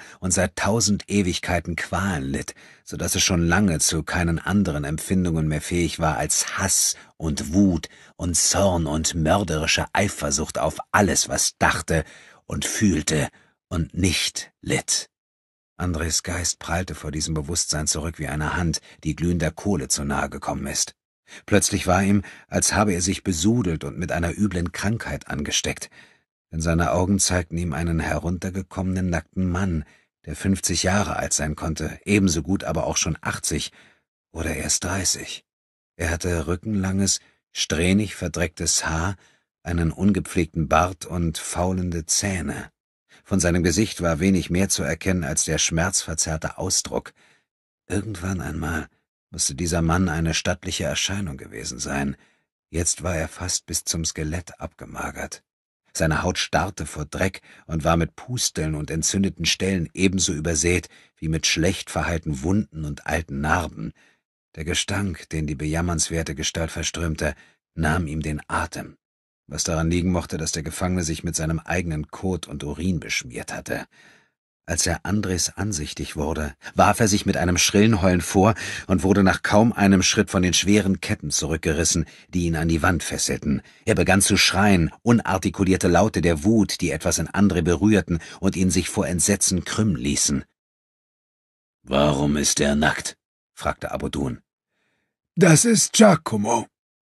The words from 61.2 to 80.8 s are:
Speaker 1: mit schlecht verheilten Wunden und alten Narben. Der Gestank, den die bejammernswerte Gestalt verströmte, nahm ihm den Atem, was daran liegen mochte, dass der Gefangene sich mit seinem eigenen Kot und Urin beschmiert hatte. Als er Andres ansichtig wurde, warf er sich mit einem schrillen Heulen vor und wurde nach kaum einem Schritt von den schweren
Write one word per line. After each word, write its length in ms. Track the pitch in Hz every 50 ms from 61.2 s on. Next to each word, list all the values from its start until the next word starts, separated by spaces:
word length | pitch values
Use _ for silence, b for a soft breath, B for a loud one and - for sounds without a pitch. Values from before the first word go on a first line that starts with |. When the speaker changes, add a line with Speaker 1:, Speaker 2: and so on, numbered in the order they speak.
| - 80
Speaker 1:
mit 180 | 80 80 -
schlecht 440 | - - 82 80 90 98 - - -
verheilten 540 | - - 76 80 87 80 - 80 73 65 67
Wunden 420 | 82 98 104 107 - - 80 78
und 220 | 73 73 - - -
alten 340 | 76 85 82 - 69 69
Narben. 500 | 71 78 82 90 82 76 - - 53 57 - _ _ _ _ _ _ _ _ _ _ _ _
Der 80 | - 78
Gestank, 640 | 78 85 - - - 98 90 101 98 82 - - -
den 160 | - 78 78 73
die 80 | 78
bejammernswerte 800 | 65 76 78 76 80 85 87 85 80 - - 85 82 80 76 71
Gestalt 380 | 69 76 - - 85 82 80
verströmte, 600 | - 87 80 - - 80 85 80 80 78 80 76 71 b b b b b b _ _
nahm 320 | 82 80 78 80 87 85 73
ihm 140 | 76 80
den 200 | 76 78 76 73 - -
Atem, 480 | 85 85 82 80 - 85 82 82 - _ _ _ _ _ _ _ _ _ _ -
was 140 | - 82 -
daran 260 | - 82 80 80 82
liegen 220 | 85 90 85 92
mochte, 260 | 90 85 80 - - 82
dass 140 | 80 78
der 120 | - 82 76
Gefangene 400 | - - - 95 90 92 90 85
sich 200 | 78 80 - -
mit 120 | 87 80
seinem 240 | - 80 80 82 78
eigenen 500 | - - 80 90 90 85 80 76 76 -
Kot 380 | - - - 95 92 82 - -
und 160 | - 71 69
Urin 340 | 71 73 71 82 95 92 80
beschmiert 540 | - - - - - 64 60 - - - -
hatte. 320 | - - - 60 - - b b b b b b b b b b b _ _ _ _ _
Als 200 | - 82 80 -
er 200 | 95 82 - -
Andres 500 | - 95 107 95 92 92 85 - - -
ansichtig 640 | - 95 104 101 78 76 - - - 76 - - 80
wurde, 360 | 73 73 80 78 76 71 67 B B B B
warf 240 | - 87 95 107 -
er 80 | 117 104
sich 180 | 101 101 -
mit 120 | 101 92 69
einem 200 | 82 90 87 85
schrillen 440 | - - - 101 104 113 113 92
Heulen 180 | 85 95 90 87
vor 360 | 82 - - 98 92 110 110 B B B B B B -
und 160 | 95 92 -
wurde 200 | 95 98 101 98
nach 200 | 92 82 - -
kaum 280 | - - 104 110 117
einem 320 | - - 101 98 98 98 90
Schritt 260 | - - 113 101 -
von 120 | - 98
den 120 | 90 90 85
schweren 460 | - - 90 101 107